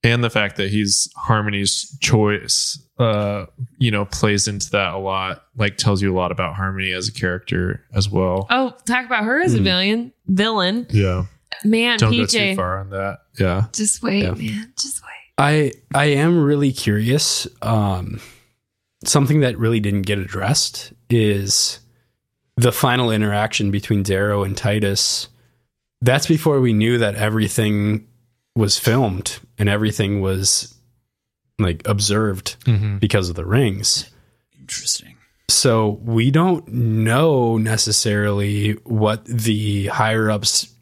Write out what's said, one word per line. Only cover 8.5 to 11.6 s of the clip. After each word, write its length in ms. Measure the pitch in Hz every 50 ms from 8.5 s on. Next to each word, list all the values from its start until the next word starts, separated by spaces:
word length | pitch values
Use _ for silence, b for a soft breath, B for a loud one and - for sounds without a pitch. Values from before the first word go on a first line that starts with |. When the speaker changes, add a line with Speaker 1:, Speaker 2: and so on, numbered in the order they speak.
| 240 254 262 247 247 _ _
Speaker 2:
talk 180 | - 240 247 247
about 200 | 233 247 220 214
her 140 | 220 254 302
as 120 | 359 370 -
a 60 | -
Speaker 3:
Mm. 40 | 196
Speaker 2:
villain. 500 | 190 180 180 190 202 214 233 233 254 _ _ _
Villain. 600 | 170 190 185 208 226 226 208 180 180 202 240 240 -
Speaker 1:
Yeah. 360 | - 107 98 95 90 92 92 - _ _ _ _ - -